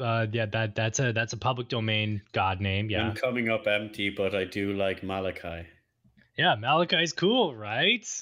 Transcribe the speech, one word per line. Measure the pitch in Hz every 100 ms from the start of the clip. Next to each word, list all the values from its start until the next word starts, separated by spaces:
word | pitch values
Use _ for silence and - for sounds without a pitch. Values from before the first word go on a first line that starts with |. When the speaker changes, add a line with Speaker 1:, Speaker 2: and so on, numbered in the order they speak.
Speaker 1:
Uh, | 120 113 110
yeah, | 117 107
that, | 113 110
that's | 107 110 110
a, | 123
that's | 113 117
a | 110
public | 127 123 120
domain | 123 110 107 107 104 -
god | 107 95 95
name. | 98 98 107
Yeah. | 104 113
Speaker 2:
I'm |
coming | 104 127 120 113
up | 110 104
empty, | 104 107 - 101
but | 101 95
I | 98
do | 92 104 101
like | 98 98 95
Malachi. | 95 95 95 87 87 85 85 _ _ _ _ _ _ -
Speaker 1:
Yeah, | 170 120
Malachi's | 117 156 170 170 165
cool, | - 185 254 180
right? | 113 104 117 185 233 - -